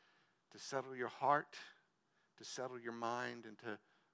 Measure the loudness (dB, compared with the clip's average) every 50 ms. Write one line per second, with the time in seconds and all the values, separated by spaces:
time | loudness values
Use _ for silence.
0 | -20 -20 -20 -20 -20 _ _ _ _ _ -14 -12 -8 -2 -2 -2 -2 -2 -2 -2
1 | -2 -2 0 2 6 8 8 8 6 0 -10 -14 -14 -14 -18 -20 _ _ _ _
2 | _ _ _ _ _ _ _ -14 -10 -8 -4 -4 -4 -4 -4 -4 -4 -4 -2 0
3 | 0 0 2 2 0 -2 -4 -6 -8 -12 -12 -6 -4 -4 -4 -4 _ _ _ -20
4 | _ _